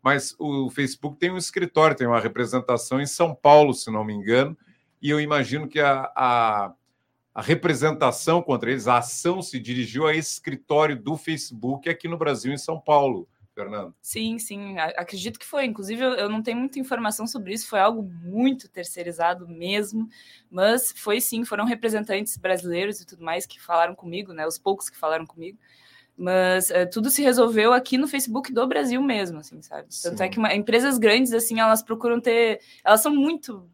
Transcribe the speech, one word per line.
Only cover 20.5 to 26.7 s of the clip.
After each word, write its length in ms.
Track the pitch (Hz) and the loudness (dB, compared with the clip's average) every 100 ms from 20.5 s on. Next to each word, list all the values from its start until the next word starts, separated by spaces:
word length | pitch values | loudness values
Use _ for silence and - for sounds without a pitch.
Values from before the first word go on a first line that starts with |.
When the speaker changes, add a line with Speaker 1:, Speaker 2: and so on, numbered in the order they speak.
Speaker 2:
mas 420 | 185 196 240 - - | 2 4 4 0 -6
foi 240 | - 214 | -2 0
sim, 240 | 247 226 | 0 -4
foram 200 | 233 208 | -4 -2
representantes 720 | 220 233 233 214 214 196 208 - | -2 0 -2 -2 -2 -4 -4 -6
brasileiros 640 | 185 180 180 170 196 202 | -2 -2 -2 -2 -2 -6
e 60 | - | -14
tudo 160 | 170 | -14
mais 240 | 165 170 185 | -6 -6 -6
que 140 | - | -16
falaram 340 | - 170 170 | -2 2 2
comigo, 380 | 180 175 175 196 | -2 -10 -10 -10
né, 140 | 165 160 | -8 -6
os 100 | 160 | -4
poucos 320 | - 196 - | -2 -2 -4
que 80 | - | -6
falaram 300 | 156 160 165 | -2 -2 -6
comigo, 320 | - 165 208 _ _ _ - _ - | -14 -16 -16 _ _ _ -20 _ -8
mas, 540 | 180 185 185 185 185 | 0 2 4 2 2